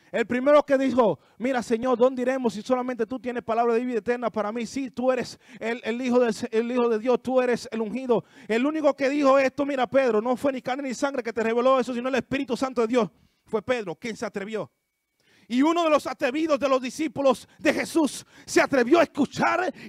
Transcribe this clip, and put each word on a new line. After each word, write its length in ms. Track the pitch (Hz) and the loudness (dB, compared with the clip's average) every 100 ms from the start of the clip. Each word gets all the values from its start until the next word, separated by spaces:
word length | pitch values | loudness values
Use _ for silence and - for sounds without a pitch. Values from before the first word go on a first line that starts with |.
| _ | _
El 120 | 202 220 | -4 -2
primero 400 | 240 269 294 285 | 0 4 4 6
que 120 | 269 | 2
dijo, 420 | 269 247 226 151 _ - | 2 2 2 0 _ -8
"Mira, 220 | 240 254 | -4 -2
Señor, 360 | 208 233 254 240 | -2 -2 0 2
¿dónde 240 | 247 254 | 2 2
iremos 320 | 247 269 247 | -2 0 -2
si 80 | 202 | -4
solamente 440 | 214 254 247 247 220 | -2 -2 -2 -4 -6
tú 140 | 254 | -6
tienes 240 | 240 247 | -6 -8
palabra 300 | 233 226 240 | -2 0 2
de 80 | 233 | 2
vida 160 | 254 233 | 0 -4
eterna 320 | 202 247 233 | -4 -4 -4
para 240 | 220 202 | -4 -4
mí? 120 | 233 226 | -4 -6
Sí, 240 | 269 269 | -6 -8
tú 200 | - 254 | -4 0
eres 260 | 254 - - _ 254 | 0 -4 -12 _ -10
el, 220 | 220 240 | -8 -6
el 180 | 214 240 | -4 -4
Hijo 180 | 254 247 | 2 2
del, 140 | 240 - 240 | 2 0 -2
el 220 | 220 233 | -2 0
Hijo 160 | 254 240 | 0 0
de 120 | 220 | 0
Dios, 220 | 240 240 | 0 0
tú 200 | - 254 | 2 0
eres 260 | 247 240 - | 2 -2 -4
el 80 | 226 | -6
ungido". 420 | 220 226 262 220 - - - | -4 -4 0 0 0 -14 -4
El 180 | 226 277 | 0 0
único 300 | 311 294 - | 2 0 2
que 140 | 269 | 0
dijo 280 | 294 269 277 | 2 4 4
esto, 260 | 262 - 285 | 2 0 -4
"Mira, 220 | 269 247 | -2 2
Pedro, 340 | 269 262 214 | 2 2 2
no 160 | 233 247 | 0 0
fue 160 | 277 | -2
ni 80 | 262 | -2
carne 220 | - 262 | -4 -6
ni 100 | 277 | -6
sangre 280 | 233 277 269 | -4 -4 -4
que 120 | 226 | -6
te 100 | 226 | -2
reveló 380 | 220 233 254 262 | 0 2 4 2
eso, 120 | 247 | 0
sino 140 | 240 254 | -4 -2
el 80 | 262 | -2
Espíritu 400 | - 269 269 233 | -2 -4 -4 -4
Santo 240 | 262 247 | -4 -2
de 80 | 226 | 0
Dios", 220 | 247 202 _ _ _ - | 2 0 _ _ _ -8
fue 160 | 220 | -6
Pedro, 320 | - 247 190 156 | -2 -4 -4 -10
quien 200 | 240 202 | -10 -8
se 100 | 214 | -8
atrevió. 460 | 202 196 214 147 _ _ _ _ _ _ _ - | -8 -8 -8 -10 _ _ _ _ _ _ _ -4
Y 120 | 240 | 2
uno 200 | 302 339 | 2 2
de 60 | 320 | 2
los 160 | 294 320 | 2 0
atrevidos 540 | 262 277 285 320 277 | -4 -2 -2 0 0
de 100 | 269 | 2
los 100 | 269 | 0
discípulos 680 | 247 - 311 247 277 233 - _ | -2 -6 -6 0 2 2 -2 _
de 160 | 311 | 0
Jesús 500 | 277 247 330 285 - - - - | 0 0 0 0 -2 -16 -20 -2
se 160 | 349 | 0
atrevió 380 | 294 269 240 339 | 2 2 4 4
a 40 | |
escuchar 680 | 302 - 269 - - 339 359 - | 4 0 -2 0 0 0 -2 -6